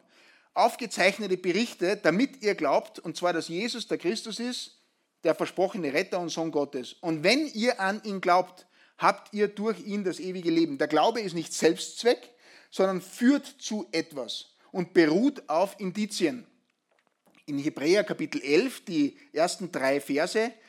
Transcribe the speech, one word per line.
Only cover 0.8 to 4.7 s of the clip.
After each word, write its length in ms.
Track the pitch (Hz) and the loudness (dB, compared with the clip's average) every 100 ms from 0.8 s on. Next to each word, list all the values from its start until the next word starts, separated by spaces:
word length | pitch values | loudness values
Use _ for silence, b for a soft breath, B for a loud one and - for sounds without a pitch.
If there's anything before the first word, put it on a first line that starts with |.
| 233 - 185 196 202 185 | -6 2 2 2 -2 -2
Berichte, 600 | 185 180 233 - 175 202 | 0 0 -2 -2 -2 2
damit 460 | 165 180 269 - | 2 4 2 0
ihr 100 | 208 | -2
glaubt, 460 | 170 143 180 - - | 0 2 0 0 -10
und 180 | 175 151 | -12 -2
zwar, 160 | 175 | 0
dass 140 | 165 156 | 0 -2
Jesus 400 | 170 233 233 - | -4 -4 -6 -6
der 100 | 160 | -4
Christus 420 | 170 214 226 202 | -2 -4 -6 -8
ist, 380 | 240 240 - | -6 -8 -12